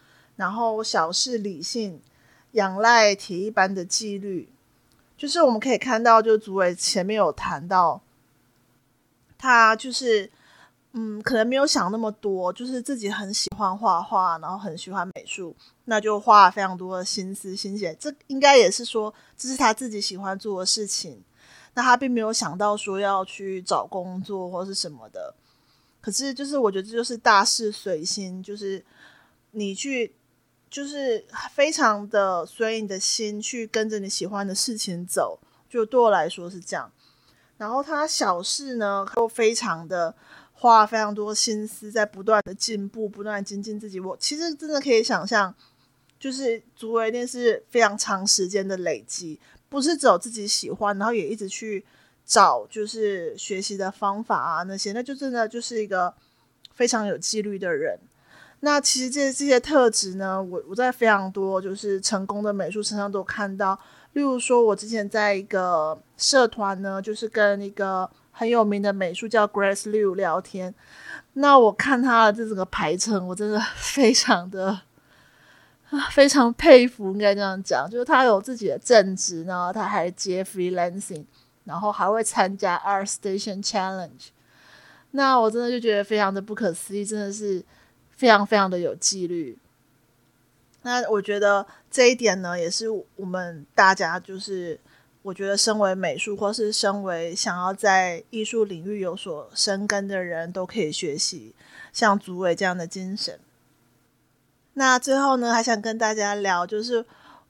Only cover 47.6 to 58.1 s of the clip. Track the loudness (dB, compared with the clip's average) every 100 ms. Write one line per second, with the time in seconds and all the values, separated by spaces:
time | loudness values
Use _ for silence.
47.6 | 0 2 2 2 -4 -2 2 0 2 -2
48.6 | -2 -4 -2 -4 -6 -12 -12 -14 _ _
49.6 | _ -2 0 4 6 4 2 -10 -4 -4
50.6 | -4 -4 -2 0 0 -2 -2 -6 -8 -10
51.6 | -8 -10 -10 _ _ _ 2 6 6 4
52.6 | -2 -8 -8 -4 -4 -2 -6 -10 -8 -6
53.6 | -6 -4 -6 -2 -4 -2 -2 -2 0 -4
54.6 | -4 -8 -6 -6 -8 -8 -6 -2 -2 -4
55.6 | -8 -6 -2 -2 -2 -4 _ _ _ _
56.6 | -14 -2 0 0 -2 -6 -6 -6 -6 -6
57.6 | -4 -2 -4 -6 _